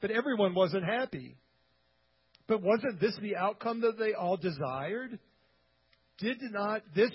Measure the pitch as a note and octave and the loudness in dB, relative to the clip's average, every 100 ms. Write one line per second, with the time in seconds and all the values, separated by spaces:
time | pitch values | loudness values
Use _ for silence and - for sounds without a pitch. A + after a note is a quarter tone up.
0 | G3 A3+ C#4 A3 F#3+ F3+ F3+ F#3+ F3 A#3+ | -2 0 0 2 4 4 2 2 0 -2
1 | C4 C#3+ B2 C3 _ _ _ _ _ _ | -2 -8 -12 -20 _ _ _ _ _ _
2 | _ _ _ _ - G#3+ F#3 A3+ C4 E3+ | _ _ _ _ -2 0 2 2 0 0
3 | G#3+ - G#3 F3 G3 A3 A#3 A#3 A3+ A3 | 0 0 -6 -2 -2 -2 -4 0 0 0
4 | A3 G#3 F3+ F#3 F3+ C#3+ C3+ C3 D#3 A3+ | -2 0 0 0 -2 -4 -4 -4 -4 -6
5 | B3+ A#3 _ _ _ _ _ _ _ _ | -8 -12 _ _ _ _ _ _ _ _
6 | _ - G#3+ B3 B3 G3+ G#3 G#3+ - D#3+ | _ -4 -4 -2 -4 -2 0 -2 0 4
7 | A#3 | 4